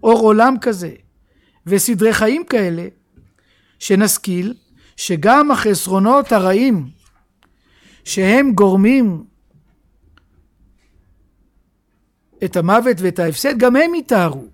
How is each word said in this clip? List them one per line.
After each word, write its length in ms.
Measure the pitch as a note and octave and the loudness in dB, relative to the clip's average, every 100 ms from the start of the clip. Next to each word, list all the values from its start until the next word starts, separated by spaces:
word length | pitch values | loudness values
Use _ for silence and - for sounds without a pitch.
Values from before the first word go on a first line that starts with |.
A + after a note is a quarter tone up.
אור 160 | A3 A#3 | 0 2
עולם 360 | A3 A3 A#3+ B3+ | 4 4 2 0
כזה, 300 | B3 G3 E3+ - _ _ _ _ _ _ E3+ | -4 -6 -10 -14 _ _ _ _ _ _ -4
וסדרי 480 | G3 - G#3 A3 | -2 -2 0 0
חיים 320 | G#3+ G#3+ D4 E4+ | 0 0 -2 -2
כאלה, 420 | A3+ F#3 E3 F3 _ _ _ _ _ _ _ _ _ | -2 -2 -6 -12 _ _ _ _ _ _ _ _ _
שנשכיל 760 | - F#3+ G#3 - - F3 F#3+ B3 _ _ _ - | -2 0 0 -2 -6 -6 -6 -10 _ _ _ -14
שגם 560 | - E3+ G3 C#4 D4 | -8 -2 2 4 2
החסרונות 800 | B3 G#3+ F#3 F#3 F#3+ G#3 C#4 - | 0 0 -2 -2 0 2 2 2
הרעים 580 | G#3+ F#3 G3 C4 G3+ C3 - _ _ _ _ _ _ _ _ _ _ | 0 2 0 2 0 -4 -16 _ _ _ _ _ _ _ _ _ _
שהם 480 | - - F#3+ A#3 C#4 | -12 -4 2 2 2
גורמים 720 | G3 G3 F#3+ G#3 C4+ A3 E3 - _ _ _ _ _ _ _ _ _ _ _ _ _ _ _ _ _ _ _ _ _ _ _ _ _ _ _ _ _ _ - | 2 4 4 4 2 2 -2 -10 _ _ _ _ _ _ _ _ _ _ _ _ _ _ _ _ _ _ _ _ _ _ _ _ _ _ _ _ _ _ -10
את 140 | F#3+ F3+ | -6 -4
המוות 400 | E3+ A3 B3 F3+ | 0 0 2 -2
ואת 200 | F#3 F3 | -2 -4
ההפסד, 380 | E3 D3 C#4 B3 | -6 -4 -4 0
גם 180 | B3 B3+ | 2 2
הם 200 | E4+ E4+ | 0 -2
יטהרו. 500 | B3+ A3 E3+ C#3 - | -2 0 0 -4 -16